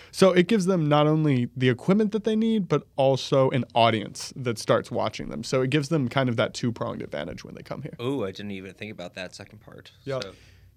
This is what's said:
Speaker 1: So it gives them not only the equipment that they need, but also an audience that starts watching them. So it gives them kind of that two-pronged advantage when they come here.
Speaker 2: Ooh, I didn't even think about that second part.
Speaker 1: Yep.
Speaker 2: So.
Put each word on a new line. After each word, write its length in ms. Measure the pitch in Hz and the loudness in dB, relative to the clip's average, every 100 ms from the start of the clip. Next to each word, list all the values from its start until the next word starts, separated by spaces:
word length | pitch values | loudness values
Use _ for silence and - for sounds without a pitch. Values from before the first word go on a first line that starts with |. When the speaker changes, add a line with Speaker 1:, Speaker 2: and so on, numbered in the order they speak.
| - | -12
Speaker 1:
So 200 | - 190 | 4 6
it 160 | 180 180 | 6 4
gives 160 | 226 180 | 2 2
them 240 | 185 151 | 2 4
not 180 | 147 151 | 4 4
only 400 | 156 151 131 120 - | 4 2 2 0 0
the 140 | 127 | 2
equipment 420 | 120 - 202 214 | 2 2 2 2
that 140 | 220 220 | 0 -2
they 100 | 220 | 0
need, 320 | 226 220 175 | 2 0 0
but 180 | 147 - - | -2 -2 0
also 520 | 135 131 - 139 131 | 2 2 2 4 4
an 120 | 135 120 | 2 -2
audience 600 | 120 117 113 98 - - - | 4 4 4 -2 -12 -14 -8
that 240 | 123 110 | -6 -6
starts 140 | - 113 - | 0 0 0
watching 400 | 110 104 - - | -2 -4 -4 -10
them. 140 | 69 | -10
So 180 | - 131 | -2 0
it 80 | 131 | 2
gives 200 | 151 139 | 0 0
them 180 | 165 123 | -2 0
kind 200 | 139 131 | 0 0
of 60 | 117 | 0
that 180 | 110 - | -2 -2
two-pronged 480 | 123 117 117 - | -4 -4 -6 -8
advantage 400 | - 71 80 - | -10 -8 -10 -12
when 100 | - | -14
they 80 | - | -18
come 220 | - - | -14 -12
here. 100 | 131 - | -12 -10
Speaker 2:
Ooh, 240 | 120 139 98 | -6 -4 -6
I 60 | |
didn't 200 | 92 101 | -8 -12
even 220 | 98 95 | -12 -12
think 180 | 90 107 | -14 -14
about 220 | 90 87 | -12 -14
that 220 | - 90 - | -12 -14 -14
second 240 | - 107 | -20 -20
part. 320 | - - - _ - | -20 -20 -20 _ -8
Speaker 1:
Yep. 180 | 131 | -8
Speaker 2:
So. 80 | 98 - - - - | -8 -14 -20 -20 -20